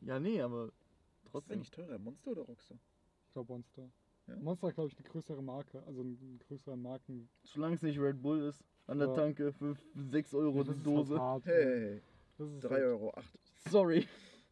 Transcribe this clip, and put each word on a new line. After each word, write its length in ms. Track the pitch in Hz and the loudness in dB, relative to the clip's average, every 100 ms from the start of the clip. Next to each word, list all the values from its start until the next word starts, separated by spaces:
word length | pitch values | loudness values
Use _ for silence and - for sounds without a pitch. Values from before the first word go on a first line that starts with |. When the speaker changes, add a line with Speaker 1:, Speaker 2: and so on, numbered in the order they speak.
Speaker 1:
Ja, 180 | - 131 | -6 -2
nee, 220 | 180 214 | 0 0
aber 240 | 123 117 113 | -2 -4 -6
Speaker 2:
Was 80 | |
ist 580 | - _ _ _ _ - | -10 _ _ _ _ -12
Speaker 1:
trotzdem. 220 | 143 - 208 | -12 -8 -8
Speaker 2:
eigentlich 120 | 120 | -8
teurer, 300 | - 175 120 | -12 -10 -10
Monster 320 | 226 277 269 | -10 -10 -8
oder 100 | 196 | -8
Rockstar? 380 | 131 240 - 123 _ _ _ _ _ | -8 -14 -20 -20 _ _ _ _ _
Speaker 3:
Ich 60 | |
glaub 140 | 135 120 | -10 -8
Monster. 400 | 123 - - 127 _ _ _ - | -10 -12 -18 -20 _ _ _ -14
Speaker 2:
Ja? 100 | 123 | -6
Speaker 3:
Monster 300 | 151 185 180 | -4 -2 -2
hat, 60 | |
glaub 140 | 165 151 | -2 -4
ich, 100 | - | -6
eine 100 | - | -12
größere 360 | 165 - 139 | -10 -8 -8
Marke, 400 | 135 135 143 131 | -6 -8 -10 -14
also 180 | 151 131 | -12 -8
einen 380 | 127 120 131 123 - | -8 -8 -14 -20 -14
größeren 340 | 139 - 127 | -14 -10 -8
Marken- 480 | 123 131 - 123 117 _ | -8 -10 -10 -14 -14 _
Speaker 1:
Solange 320 | - 147 160 170 | -10 -4 0 0
es 80 | |
nicht 160 | 160 143 | 0 2
Red 200 | 139 135 | 0 0
Bull 220 | 139 156 147 | 0 0 0
ist, 180 | 139 _ _ - | -6 _ _ -6
an 100 | 143 | 2
der 120 | 135 | 2
Speaker 3:
Ja. 40 | |
Speaker 1:
Tanke 400 | 135 151 147 147 | 4 2 2 -2
für 220 | 143 143 143 - 139 135 | 0 -4 -4 -8 -10 -2
sechs 240 | 147 147 | -2 0
Euro 240 | 139 151 139 | 2 4 4
Speaker 3:
Ja, 60 | |
das 120 | 135 139 | 2 0
Speaker 1:
die 60 | |
Speaker 3:
ist 60 | 147 | 4
halt 100 | 147 | 4
Speaker 1:
Dose. 220 | 139 147 | 4 2
Speaker 3:
hart, 260 | 127 131 135 | 0 0 4
Speaker 2:
Hey, 480 | 170 135 123 107 104 | 6 6 4 0 -6
Speaker 3:
ey. 40 | - - - - | -12 -20 -20 -10
Das 100 | 151 | -10
ist 120 | 143 | -6
Speaker 2:
drei 60 | 123 135 | 0 2
Speaker 3:
halt 60 | 127 | 4
Speaker 2:
Euro 260 | 113 107 | 2 -2
acht. 260 | - - - _ - 165 | -8 -14 -20 _ -14 4
Speaker 1:
Sorry. 380 | 202 175 165 - - - - _ | 6 8 6 4 -4 -20 -20 _